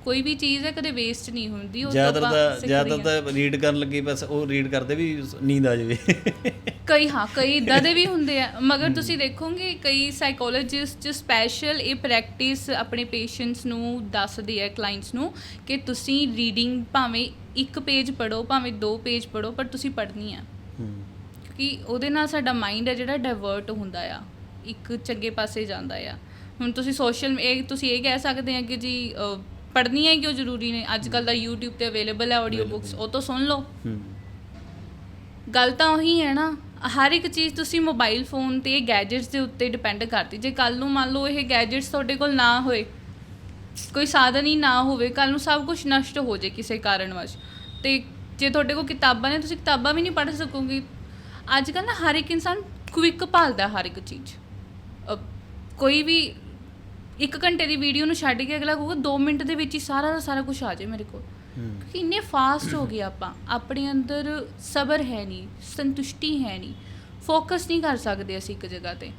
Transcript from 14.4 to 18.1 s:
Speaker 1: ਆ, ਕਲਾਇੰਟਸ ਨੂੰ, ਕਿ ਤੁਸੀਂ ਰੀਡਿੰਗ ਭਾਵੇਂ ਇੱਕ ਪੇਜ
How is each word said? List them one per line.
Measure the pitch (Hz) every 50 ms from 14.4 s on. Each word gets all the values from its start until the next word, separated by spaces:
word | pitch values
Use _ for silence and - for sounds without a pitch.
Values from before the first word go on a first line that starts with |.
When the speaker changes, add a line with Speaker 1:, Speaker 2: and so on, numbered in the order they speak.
| 208 202 226 202
Speaker 1:
ਆ, | 202 202
ਕਲਾਇੰਟਸ | - - 208 202 202 196 190 - -
ਨੂੰ, | 247 285 359 - - - - - - -
ਕਿ | - 269
ਤੁਸੀਂ | 269 - - 247 240 - - 269 285 285 254 226
ਰੀਡਿੰਗ | 220 240 233 202 233 233 247 247 247 233 -
ਭਾਵੇਂ | - 269 254 240 226 226 - - - - - - -
ਇੱਕ | 254 269 269 - 311
ਪੇਜ | - 294 277 269 262 269